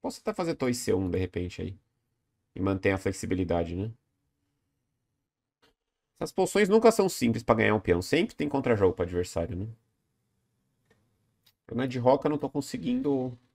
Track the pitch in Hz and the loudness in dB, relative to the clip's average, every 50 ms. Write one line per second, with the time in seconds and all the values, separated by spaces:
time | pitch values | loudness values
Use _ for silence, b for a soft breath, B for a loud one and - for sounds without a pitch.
0 | - 269 - - _ - 208 - 180 165 165 - - 127 123 120 - - 104 95 | -10 -10 -12 -8 _ -8 -6 -4 -4 -4 -2 -2 -2 -2 -2 -4 -2 -2 -2 0
1 | 95 90 87 90 92 90 - - 90 90 - - 92 92 95 - _ _ _ _ | 0 -2 -2 -2 -4 -4 -4 -6 -8 -8 -8 -10 -10 -10 -10 -14 _ _ _ _
2 | _ _ _ _ _ _ _ _ _ _ _ - 95 101 95 92 - 101 95 95 | _ _ _ _ _ _ _ _ _ _ _ -4 -2 -2 -2 2 2 0 0 2
3 | - 98 95 - - - 95 92 92 82 85 85 85 82 85 90 101 113 113 _ | -2 -4 -4 -4 -6 -4 -2 -2 0 0 0 0 0 -2 -4 -6 -6 -8 -10 _
4 | _ _ _ _ _ _ _ _ _ _ _ _ _ _ _ _ _ _ _ _ | _ _ _ _ _ _ _ _ _ _ _ _ _ _ _ _ _ _ _ _
5 | _ _ _ _ _ _ _ _ _ _ _ _ _ _ _ _ _ _ _ _ | _ _ _ _ _ _ _ _ _ _ _ _ _ _ _ _ _ _ _ _
6 | _ _ _ _ 165 156 - - 190 - - 196 208 185 208 226 214 226 220 - | _ _ _ _ -10 -6 0 0 0 2 4 2 4 6 4 6 6 6 6 6
7 | 196 185 - - 127 117 113 113 - - 117 110 107 104 107 107 - - 87 85 | 0 0 0 0 0 0 0 0 2 2 4 4 6 4 4 2 2 2 2 2
8 | - - - 156 190 240 - _ - 147 - 135 131 127 117 104 98 92 82 - | 2 0 0 0 0 -2 -4 _ -6 -4 -2 -2 0 0 2 4 4 2 2 0
9 | 90 85 87 87 90 - - 92 85 - 85 87 101 113 113 _ _ _ _ _ | -4 -4 -2 -4 -4 -4 -4 -6 -6 -4 -6 -8 -8 -10 -12 _ _ _ _ _
10 | _ _ _ _ _ _ _ _ _ _ _ _ _ _ _ _ _ _ _ _ | _ _ _ _ _ _ _ _ _ _ _ _ _ _ _ _ _ _ _ _
11 | _ _ _ _ _ _ _ _ _ _ _ _ _ - 117 117 131 131 123 127 | _ _ _ _ _ _ _ _ _ _ _ _ _ -8 -6 -4 -4 -4 -4 2
12 | 117 127 135 147 - 151 151 147 - 135 _ 143 139 - - 131 - 143 123 127 | 4 4 4 4 4 0 -2 0 -4 -4 _ -6 -6 -6 -8 -6 -4 -2 -2 -2
13 | 135 147 139 131 127 127 120 - _ _ | 0 0 0 0 -2 -4 -8 -12 _ _